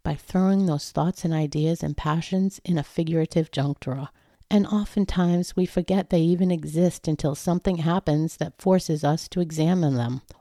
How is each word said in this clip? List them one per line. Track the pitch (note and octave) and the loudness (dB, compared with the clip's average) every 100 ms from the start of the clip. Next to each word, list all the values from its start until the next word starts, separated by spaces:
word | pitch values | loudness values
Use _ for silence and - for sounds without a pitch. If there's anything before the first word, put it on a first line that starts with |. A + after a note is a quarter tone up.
by | E3+ C#3+ | -6 -6
throwing | - F#3 F#3+ G3 F#3+ | -2 2 4 4 2
those | D3 - | 0 -2
thoughts | - E3 - | -2 0 0
and | E3+ | -2
ideas | D#3+ D3+ D3+ D#3 E3+ | 0 0 0 0 0
and | D3+ D3 | -2 -4
passions | D#3 D#3+ - F#3+ F#3+ - | -2 -2 -2 0 0 -2
in | - E3 | -2 -2
a | |
figurative | - - E3 E3 D#3+ E3+ D#3 | -2 -4 0 0 0 0 -2
junk | - C#3+ C#3 | -2 -2 -2
drawer. | - C3+ C#3 _ _ _ - | -6 -6 -8 _ _ _ 0
And | G#3 G3 | 2 2
oftentimes | G#3 G#3 G#3 F#3+ F#3 F3 F3 F3+ | 0 -2 -2 0 2 2 2 0
we | - F3+ | -2 -2
forget | F#3 E3+ F#3+ F3 | -2 0 0 2
they | F3 | 2
even | E3 F3+ F#3 | 4 2 2
exist | E3+ D3+ D#3 F3 - - | 0 -2 2 2 0 -4
until | D3+ D3 | -2 -2
something | C#3+ F3+ F3 G3 E3+ | -2 0 0 0 0
happens | D#3+ F#3 - D3+ D#3+ - | 0 0 0 0 0 -4
that | D#3 - | -8 -4
forces | F#3+ F#3 - D3+ | 2 2 2 -2
us | D3 D#3+ - | 0 -2 -2
to | F3+ | -4
examine | E3+ D#3 D#3+ F#3 D#3 B2+ | -2 0 2 2 2 0
them | A#2 C3 - - | -2 -4 -10 -14